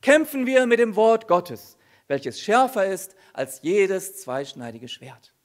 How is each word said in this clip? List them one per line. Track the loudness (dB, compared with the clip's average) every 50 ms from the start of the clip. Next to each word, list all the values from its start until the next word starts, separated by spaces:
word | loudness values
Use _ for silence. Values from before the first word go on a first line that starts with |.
Kämpfen | 4 4 4 4 4 0 -4 -4 -2
wir | 2 2 2 4
mit | 4 4 2
dem | 2 0 2
Wort | 2 4 4 4 2 2
Gottes, | 0 0 0 0 -4 -14 -16 -16 -20 _ _ _ _ _ _ _
welches | _ -6 -4 -4 -8 -10 -10
schärfer | -2 0 2 2 2 2 0 -2 -2
ist | -2 -4 -8 -10 -16 _ _ _ _ _
als | -10 -10 -10 -10 -10
jedes | -4 -2 2 2 2 0 0 -6 -6 -10 -16 -16
zweischneidige | -12 -8 -8 -8 -8 -10 -12 -14 -14 -14 -14 -16 -16
Schwert. | -16 -18 -18 -18 -20 -20 _ _ _ _ _